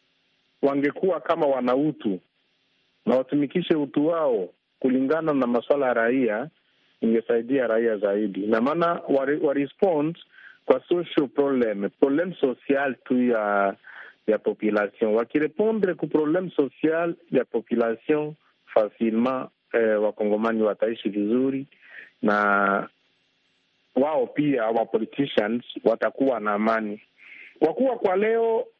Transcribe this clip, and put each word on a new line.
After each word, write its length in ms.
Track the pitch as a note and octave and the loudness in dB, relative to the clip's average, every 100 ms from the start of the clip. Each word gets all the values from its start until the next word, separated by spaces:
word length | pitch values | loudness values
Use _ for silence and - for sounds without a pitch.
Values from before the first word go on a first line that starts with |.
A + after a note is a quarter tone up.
| _ _ _ _ _ _ | _ _ _ _ _ _
wangekuwa 580 | C#3 C#3 C#3 - F#3+ D#3+ | -2 0 -2 0 -2 -2
kama 260 | - E3 D3 | -2 0 2
wana 300 | C3+ B2 C3 | 2 2 2
utu 440 | D3+ D3 A2 F#2 - _ _ _ _ _ _ _ - | 0 -2 -4 -6 -8 _ _ _ _ _ _ _ -2
na 80 | B2+ | 0
watumikishe 580 | C3 D3 C#3 F#3 E3+ | 0 -2 0 -2 0
utu 320 | D#3+ C#3 D3 D3+ | -2 0 0 0
wao 420 | E3 D3 A2 F2 - _ _ | 2 0 0 -4 -12 _ _
kulingana 520 | C3 B2+ C3+ D#3+ D#3+ | 0 2 2 0 0
na 120 | C#3 B2 | 0 0
masuala 400 | A#2+ - C#3+ C3 | 0 0 2 2
ya 80 | |
raia, 540 | A#2 A2+ C3+ A#2 G#2+ D3+ - _ _ _ _ | 2 2 2 0 -2 -6 -14 _ _ _ _
ingesaidia 680 | A2+ A2+ - A#2 A#2+ C#3 A#2 | 0 0 0 -2 0 0 0
raia 300 | A2 A#2 G#2+ | 0 0 0
zaidi. 500 | G2+ G#2 G#2 F#2+ G#2 | 0 0 -2 -4 0
Na 140 | A2 | 0
maana 260 | B2+ D#3+ E3+ F3 - | 2 0 0 -2 -2
wa 160 | C3+ | 0
re-, 120 | C3+ D3+ D3+ | 0 0 0
wa 80 | |
respond 640 | C#3 C#3 - G3 D3+ D3+ E3+ - - - - | 0 -4 0 0 2 -2 -6 -16 -20 -20 -4
kwa 180 | - C3 - | 0 0 0
social 400 | F3 E3 - C3+ | -2 0 -2 0
problem, 640 | - C#3 C3 A2+ G2+ F#2+ - | 0 2 2 0 0 -6 0
problem 340 | C#3 C#3+ F#3 | 0 2 -2
social 600 | E3 C3+ A#2+ - C#3 C#3 B2+ | -2 -2 -2 -2 -2 -2 -6
tu 180 | - B2+ | -2 0
ya, 540 | B2 A2+ G#2 G2+ G2 G2+ - - - _ - | 2 0 0 2 0 -2 -12 -20 -20 _ -2
ya 120 | G#2+ | 0
population. 760 | - G2+ G#2+ G#2 G2+ - A2 | -2 -2 0 0 -2 -2 0
Wakirepondre 800 | A2 A#2 D3+ D3+ - G#3+ A3 F#3+ | 0 0 -2 -2 0 0 0 -2
ku 120 | E3+ D#3+ | -2 -2
problem 440 | D#3 D3+ E3 F3+ | 0 0 -2 -2
social 640 | - C3+ - D#3 E3 E3+ E3+ _ | -2 -2 -2 -2 0 -2 -6 _
ya 140 | - | -2
population 920 | A#2 A#2 - A#2 A#2 A2+ - D3+ D3+ D3+ _ _ _ | -2 -6 -2 -2 0 -2 -2 -2 -2 -10 _ _ _
facilement, 760 | A2+ G#2 - A2+ A2+ B2 C3 C3 _ _ | 0 0 -2 0 2 0 -2 -8 _ _
eh, 300 | A#2 A2+ G#2+ | 0 2 2
Wakongomani 600 | G#2+ - G#2+ G#2+ A2+ A2+ | 0 -2 -2 0 0 0
wataishi 460 | G#2+ G2 A2 A2+ G#2+ | 0 0 -4 -2 -4
vizuri 580 | G2+ G#2 B2 C3+ C3+ C#3 _ - - - _ | -2 0 0 0 -4 -10 _ -20 -20 -20 _
na 680 | - G#2 G2+ G2+ G2 G2 - _ _ _ _ _ _ _ _ _ _ - | -2 2 2 2 2 0 -4 _ _ _ _ _ _ _ _ _ _ -2
wao 300 | D3+ D3+ A#2+ | 0 0 -2
pia, 380 | - D3 C3 | -2 0 0
wa 200 | A2 A2+ A2 | 0 -2 -2
politicians, 760 | A2+ - - C#3+ - G#2+ A#2+ - - | -4 -4 -4 -2 -2 -2 -4 -8 -2
watakuwa 560 | - A2+ A2 - C3+ A#2 | 0 0 -2 0 -2 0
na 120 | G#2 | -2
amani, 480 | G#2 A2 A2+ G#2+ G#2 _ _ - - - - | 0 0 0 -4 -10 _ _ -20 -20 -20 -2
kwa 160 | D#3 | 0
kuwa 220 | G3+ C4 A#3 | 2 -2 0
kwa 180 | G3 F#3 | 0 2
leo 500 | G#3+ A3+ A3+ A3+ - | 0 0 0 -2 -4